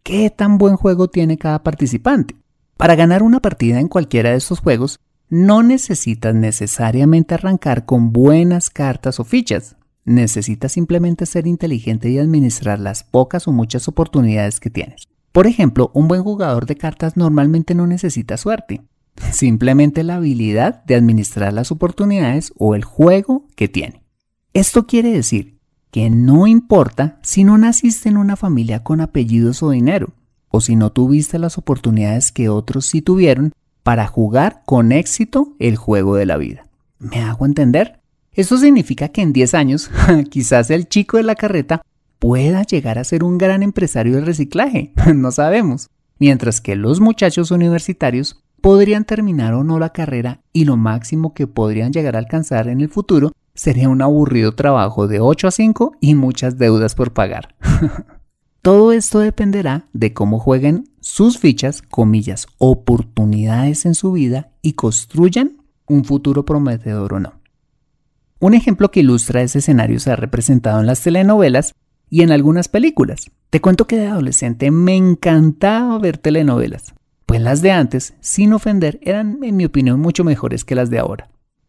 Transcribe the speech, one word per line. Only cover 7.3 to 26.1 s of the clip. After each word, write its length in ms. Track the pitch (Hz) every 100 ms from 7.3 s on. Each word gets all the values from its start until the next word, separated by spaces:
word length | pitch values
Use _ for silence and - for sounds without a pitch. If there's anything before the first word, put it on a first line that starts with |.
arrancar 500 | 170 190 185 147 127
con 280 | - 127 117
buenas 580 | 117 139 160 175 175 -
cartas 500 | - 139 127 131 -
o 40 |
fichas. 520 | 113 247 240 104 - _ _ _
Necesitas 680 | - 120 113 104 107 110 131
simplemente 540 | - 165 170 170 170 175
ser 200 | 175 165
inteligente 640 | 175 170 123 113 113 117
y 100 | 131
administrar 640 | 156 156 127 - 104 101
las 240 | 98 98
pocas 420 | - 123 127 175 -
o 60 |
muchas 340 | 123 113 127 -
oportunidades 720 | 151 165 147 113 107 101 -
que 100 | 110
tienes. 380 | - - - - _ _
Por 160 | 170 208
ejemplo, 440 | 233 151 117 123
un 160 | 143 160
buen 140 | 180
jugador 440 | 196 202 170 120 117
de 100 | 143
cartas 420 | 160 - 160 175
normalmente 560 | 165 151 143 165 160
no 120 | 175 175
necesita 520 | 180 180 123 - 110
suerte, 440 | 208 220 - 101 _ _ _ - -
simplemente 720 | - 127 110 123 135 147 156
la 140 | 165 180
habilidad 640 | 160 120 107 107 156 247
de 100 | -
administrar 580 | 120 117 110 101 - 101
las 180 | 104 -
oportunidades 840 | 160 175 - 202 202 131 139 - -
o 180 | 107
el 80 | 104
juego 640 | 101 - 165 190 196 262 - -
que 120 | 104
tiene. 340 | - - - _ _ _ _ _
Esto 320 | 190 196 240 233
quiere 260 | 233 233
decir 480 | 202 113 104 - _ _ _ _
que 180 | 113
no 380 | 113